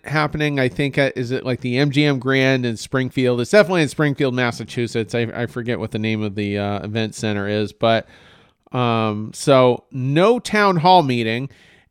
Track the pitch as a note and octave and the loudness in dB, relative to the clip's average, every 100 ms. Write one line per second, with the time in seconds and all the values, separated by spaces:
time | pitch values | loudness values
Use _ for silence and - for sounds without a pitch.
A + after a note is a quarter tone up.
0 | - D3+ D3+ D3+ D3+ C#3+ B2+ - C#3+ D3 | -4 -2 -2 -2 -2 0 0 0 -2 0
1 | C3+ - A#2+ B2+ C3 B2 B2+ B2 D3 C3+ | 0 -2 -4 -4 -4 -4 -2 0 0 2
2 | D3 C3+ B2+ C3+ C3 C3 B2 G#2+ - C3+ | 2 0 0 2 2 2 -2 -6 -4 -4
3 | B2+ C3+ B2 B2 A#2+ G#3 F3 F3+ D3 - | -2 0 0 0 4 4 4 2 0 0
4 | D3+ C#3 C3+ B2 A#2+ A2+ A2 - A#2 A#2 | -2 0 -2 0 -2 -4 -8 -6 -4 -4
5 | G#2+ A#2+ A2+ - A#2+ B2+ A#2 G2+ G#2+ G#2+ | -4 -4 -4 -6 -8 -6 -6 -4 -4 -4
6 | A2 G#2+ G#2+ G2+ G2+ G2+ G2+ G2+ G#2 A2 | -2 -2 -4 -4 -4 -2 -2 -4 -6 -6
7 | A2 - A2 G2+ G2+ G#2+ G#2 - A#2 A2 | -6 -4 -4 -4 -2 -2 -4 -2 0 2
8 | - - - _ _ _ _ C3 B2 A2+ | -2 -14 -20 _ _ _ _ -2 0 0
9 | A2 G#2 G#2+ - - C3 B2+ A#2 _ C3+ | -2 -4 -8 -4 4 6 6 2 _ -6
10 | B2+ D3 G3+ B3 - G#3+ G3+ F3 F3 F#3 | -2 4 4 2 0 2 2 4 6 6
11 | C#3 A#2+ A2 A#2 C3+ - _ _ _ | 4 0 -2 -4 -6 -12 _ _ _